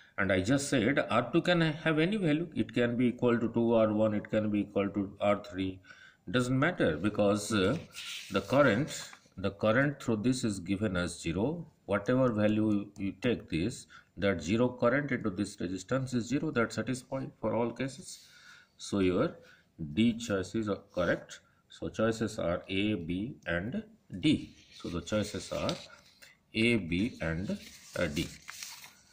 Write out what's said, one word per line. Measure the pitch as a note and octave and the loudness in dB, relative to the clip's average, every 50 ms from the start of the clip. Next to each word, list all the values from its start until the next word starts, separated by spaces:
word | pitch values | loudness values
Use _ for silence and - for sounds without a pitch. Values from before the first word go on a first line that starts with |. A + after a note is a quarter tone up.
| - - _ | -20 -12 _
And | - G2 F#2+ | -2 0 2
I | F#2+ F#2+ | 2 2
just | F#2 - C#3 - - - | 4 2 2 2 2 2
said | D3 B2+ G2 B2 C#3+ - - - | 2 2 4 4 2 2 0 2
R | D3 A#2+ B2 - | 0 0 0 2
two | - E3+ | 0 2
can | - F3 F3+ E3+ | 2 4 2 4
have | E3 D#3 D3 D#3+ - D#3+ D3+ D3+ | 2 2 0 0 0 0 2 2
any | D#3+ F#3 A3 | 2 2 2
value, | A3 F#3 D3+ D3+ D#3+ F3 - - | 0 2 2 2 0 0 -4 -2
it | A2+ G#2+ - | -4 -4 -2
can | - B2 A#2+ A#2+ A#2 | 0 0 2 2 2
be | A2+ B2+ A#2 | 2 2 2
equal | A2+ - B2 A#2+ A#2 A2+ | 2 2 2 2 4 2
to | A#2 A2+ | 2 0
two | - A#2 A#2 A2+ A#2 | 2 2 4 4 6
R | A2+ A2 G#2+ | 6 4 4
one, | G#2 G#2+ A2 G#2+ G#2 | 4 4 2 2 2
it | G#2 - - | 0 -2 0
can | - A2 G#2+ G#2+ | 0 0 0 2
be | G#2 G#2 | 0 0
equal | F#2+ - - G2+ G2 G2 | 0 0 0 0 0 0
to | G2 G#2 G2 G2 - - | 0 -2 -2 -4 -4 0
R | G#2 G2+ G#2 G2 - | 2 2 2 2 -2
three, | - F#2 F#2 F#2+ F#2+ F#2 F#2+ - - - - - - _ _ _ - | -6 -6 -4 -4 -4 -4 -8 -14 -20 -20 -20 -20 -20 _ _ _ -2
doesn't | - B2+ B2 B2 C3 C3 | 0 0 2 2 2 2
matter, | D3 F3 F3+ - B2+ E3+ D3+ | 2 0 2 2 2 2 2
because, | - F#2 G#2+ - - G#2 G2+ G#2 G#2 - - | 2 0 0 2 4 4 4 4 2 0 0
uh, | A2+ G2+ F#2 G#2 C#3+ F3 - - - - - - - - - - | 2 2 4 2 2 0 -4 -10 -14 -14 -12 -10 -12 -12 -12 -4
the | G2 G2 | -4 -4
current, | - - B2+ C#3+ C#3+ B2 G2+ A#2+ D#3 D#3 - - - - - - _ _ _ | 0 2 4 6 6 6 6 4 2 -2 -4 -8 -12 -14 -16 -20 _ _ _
the | - F#2+ G2 | -6 -4 -4
current | F#2+ - A2 G#2+ A2 B2+ C#3 D3 C#3+ - | -2 0 2 2 4 4 2 2 -2 -2
through | - B2 A2+ | -2 0 0
this | G#2 G2+ B2 C3 - A#2+ | 2 2 0 0 2 0
is | A2 G2 F#2 | -2 -2 -4
given | E2+ F2 G2+ F#2 A2 G#2 F#2 | -2 -4 -2 0 0 0 0
as | F2 F2 E2+ - - | 0 -2 -2 -6 -6
zero. | - E2+ D#2+ F#2 A2 C#3+ E3+ E3+ - - _ _ _ | -6 -4 0 0 0 0 -2 -4 -8 -14 _ _ _
Whatever | - G2 G#2 - - B2+ C3 C3 B2 | -2 0 0 2 2 2 4 4 2
value | G#2+ G#2 G#2+ G#2+ G#2+ G#2+ G#2+ G#2+ G#2 G2+ G2+ - - | 4 4 2 4 4 4 4 2 2 2 0 -4 -8
you | - G2 F#2+ F#2 - | -6 -6 -6 -4 -2
take | - B2 A2 - - - | 0 0 0 0 -2 -4
this, | F2+ D#2 F2+ A#2+ B2+ - - - - - - _ _ | -2 0 0 -2 -4 -6 -12 -18 -20 -20 -20 _ _
that | - F#2+ G2 F#2+ E2 | -2 0 0 0 0
zero | D2+ E2 A2 A2+ B2 B2 | 0 0 2 2 2 0
current | - - A#2+ A#2+ B2+ C#3+ D3 C3+ | 0 0 2 2 2 2 0 -2
into | B2+ A2+ - G#2 | -4 -2 -2 -4
this | F#2 G2 G2+ F#2 - - | -2 -2 -4 -4 -4 -6
resistance | F#2 F2+ F#2+ F#2 - - B2 C3+ C3 C3 B2+ | -6 -6 -6 -8 -4 -4 -2 -2 -2 -2 -2
is | A#2+ G#2 | -4 -2
zero, | - C3 D3 D#3+ D#3 | -2 -2 -2 -2 -2
that | C3+ A#2+ A2 G#2+ | 0 0 0 0
satisfies | - A2 A2 C3 B2+ B2 - - C3+ C3+ C3 - - _ | -2 -4 -4 -4 -6 -6 -8 -8 -8 -8 -8 -10 -10 _
for | - G#2+ A2 | -4 -2 0
all | A2+ A#2+ A#2 | 0 0 -2
cases. | A2+ - C3 C3+ - - - - - - - - - - - - - - - _ _ _ | -2 -4 -6 -6 -6 -10 -16 -16 -18 -18 -20 -20 -20 -20 -20 -20 -20 -20 -20 _ _ _
So | - - - G2+ | -8 -4 0 2
your | F#2+ F#2 F2+ G2+ C#3+ F3+ - - - - - - _ _ _ - D#2+ D2 | 4 4 4 2 2 0 -2 -8 -16 -20 -20 -20 _ _ _ -10 -10 -4
D | D2 G#2 A2+ A#2+ A2 | 0 2 2 2 2
choice | A#2 - - G2+ F#2+ F2+ - - | 0 -2 -2 -2 -2 -2 -2 -4
is, | A2+ G#2+ G#2+ | -4 -2 -2
uh, | F#2+ - - _ - | -4 -4 -6 _ -2
correct. | F2+ F2 - D#3+ D#3+ - - - - - _ _ _ _ _ | 0 0 2 0 -2 -4 -12 -18 -20 -20 _ _ _ _ _
So | - - - E2 | -14 -10 -10 -6
choices | - - A2 A2+ A2+ A2+ A#2 G2+ - - | -2 0 0 0 2 0 -2 -4 -2 -2
are | F2+ E2+ F2 F2+ - - | -2 0 -2 -2 -4 -4
A, | F#2+ F#2+ G#2 G#2+ G#2+ | -2 0 0 0 0
B | F2 E2 D#2+ F2 F#2 G#2+ C#3 - - - | -2 -2 -4 -4 -4 -4 -6 -8 -10 -6
and | E2+ E2+ F2 F#2 A#2 E3 A3 - - - _ _ - - F2+ | -4 -4 -2 -2 -4 -6 -8 -8 -10 -18 _ _ -14 -8 -2
D. | E2+ D#3 B2+ - - - - - - - - - | 2 2 2 2 -2 -8 -16 -20 -20 -20 -20 -12
So | - F2 | -10 -6
the | E2+ E2+ | -6 -6
choices | - - G#2+ G#2+ G2 - - F2+ - - | -4 -2 -2 -2 -2 -2 -6 -10 -8 -6
are | - D2+ F2+ - - - - - - - - - _ _ - - _ _ _ _ - | -6 -4 -2 -4 -4 -6 -10 -16 -20 -20 -20 -20 _ _ -20 -20 _ _ _ _ 0
A, | A2 A2+ A#2+ A#2+ | 2 4 4 4
B | G#2+ F2+ D#2+ E2+ F2+ G#2+ C3 - - | 2 0 0 0 0 0 0 -2 -4
and, | E2 E2 E2 E2+ G2 D#3 G3+ - - - - - - - - - | -4 -2 -2 -2 -4 -4 -6 -8 -8 -14 -20 -20 -20 -10 -4 -2
uh, | F2 | -2
D. | D#2+ D2 - - - - - - - - - - - - - - - - - _ _ | -2 -2 -4 -4 -6 -8 -14 -16 -16 -14 -14 -14 -14 -14 -16 -20 -20 -20 -20 _ _